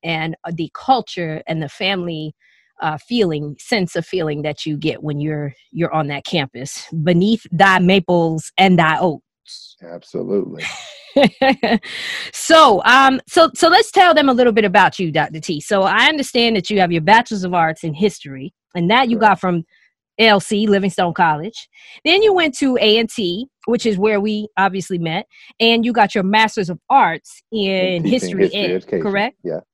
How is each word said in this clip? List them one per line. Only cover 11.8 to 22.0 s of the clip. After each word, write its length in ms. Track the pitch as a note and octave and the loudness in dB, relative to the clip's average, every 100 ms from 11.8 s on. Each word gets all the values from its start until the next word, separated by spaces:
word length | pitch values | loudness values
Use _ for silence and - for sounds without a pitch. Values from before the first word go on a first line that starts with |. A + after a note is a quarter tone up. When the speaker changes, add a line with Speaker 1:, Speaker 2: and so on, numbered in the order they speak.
| - - - - - | -4 -14 -12 -12 -12
Speaker 1:
So, 500 | - - D#4+ D4 F#3+ G#3 | -12 0 4 6 4 4
um, 340 | C4 C4+ C4 - | 4 4 0 -2
so, 240 | - E4 | 2 2
so 140 | - E4 | 2 2
let's 240 | F4+ A4 | 4 2
tell 220 | - F4+ | 4 4
them 160 | D4+ C#4 | 6 4
a 40 | |
little 200 | B3 B3 | 4 2
bit 100 | A3 | 4
about 340 | G#3 G3 F3 - | 2 4 4 0
you, 140 | F3 | -4
Doctor 300 | D#3 D3 D#3 | -2 -4 -6
T. 180 | D3+ D3+ | -8 -8
So 240 | - G3+ | -2 0
I 220 | F#3+ G3+ C4+ | 2 2 2
understand 500 | D#4 C4+ B3 A#3 A3 | 0 -2 0 0 0
that 140 | - | -2
you 100 | G#3 | 0
have 100 | F3+ | 2
your 120 | E3+ | 0
Bachelor's 420 | D#3 A3+ A#3+ G#3+ | 4 4 4 -6
of 100 | F3+ | -2
Arts 300 | F3+ D#3+ D#3 | 0 0 -2
in 100 | E3 | -8
History, 600 | C#3+ G3+ - C#3+ C3 C#3 _ _ | -2 -2 -2 -16 -14 -16 _ _
and 160 | F3+ F3 | -4 0
that 200 | A#3 C4 | 2 2
you 80 | A3+ | 2
Speaker 2:
Correct. 140 | G#3+ | 2
Speaker 1:
got 80 | F#3 | 2
from 240 | F#3 F3 E3 _ _ _ _ - | 0 -2 -6 _ _ _ _ 0
L 220 | A3+ G3+ | 4 4
C, 280 | - G#3 G#3+ | 2 -2 2
Livingstone 460 | G3 G3 - F3+ | 2 0 -2 -2
College. 540 | E3 E3+ D3+ F3+ - - _ - - | 2 0 0 -6 -14 -20 _ -20 -12